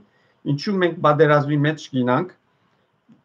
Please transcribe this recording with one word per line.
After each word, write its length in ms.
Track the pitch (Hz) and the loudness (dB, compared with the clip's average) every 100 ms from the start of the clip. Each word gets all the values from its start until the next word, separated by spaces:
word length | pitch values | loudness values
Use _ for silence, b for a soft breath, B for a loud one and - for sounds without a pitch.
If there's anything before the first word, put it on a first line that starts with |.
| _ _ _ _ - | _ _ _ _ -6
ինչու 280 | 143 214 190 | -6 -4 -2
մենք 220 | 175 170 | -2 0
պատերազմի 580 | 147 147 151 147 139 147 | 0 4 4 4 2 -2
մեջ 280 | 147 147 - | -2 -4 -6
կինանք, 460 | 131 123 131 185 - _ _ _ _ _ _ _ _ | -4 0 0 -2 -12 _ _ _ _ _ _ _ _